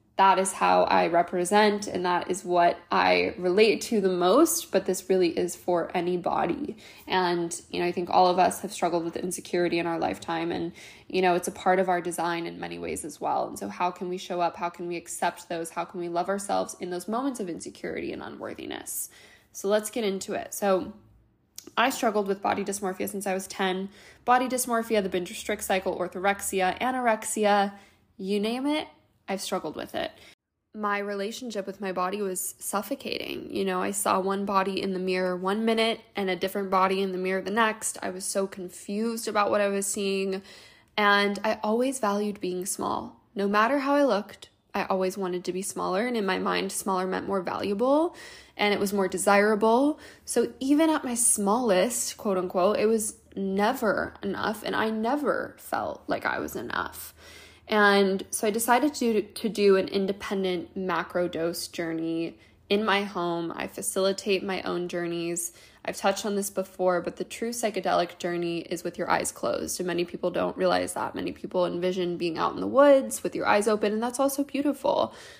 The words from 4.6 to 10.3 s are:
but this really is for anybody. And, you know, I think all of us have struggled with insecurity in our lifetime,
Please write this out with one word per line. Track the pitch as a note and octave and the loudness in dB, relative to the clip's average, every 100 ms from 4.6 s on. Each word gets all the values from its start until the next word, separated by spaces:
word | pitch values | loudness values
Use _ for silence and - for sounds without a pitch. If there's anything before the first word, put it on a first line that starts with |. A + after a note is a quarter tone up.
| - | 0
but | F#3+ F#3+ | -2 0
this | F#3 - | -4 2
really | F#3 F3 - | 4 4 2
is | F3 - | -2 -4
for | - F3 - | -2 0 0
anybody. | F3+ F3 F3+ - - F3 - - - - - - | -2 0 0 0 0 0 -2 -6 -10 -18 -16 -2
And, | F#3 F3+ F3 E3+ - - | 0 0 0 -4 -8 -8
you | F3 | -4
know, | F3 | -2
I | |
think | F3+ E3+ | -2 2
all | F#3 F3+ | 4 6
of | F#3 | 6
us | F3+ - | 2 2
have | G3 | -8
struggled | - F3 E3+ E3 | -2 0 0 -2
with | - | -6
insecurity | F#3 - - F3 F3 E3+ | -6 -8 -4 0 0 0
in | E3+ | -2
our | E3 | -2
lifetime, | - - - | -4 -4 -6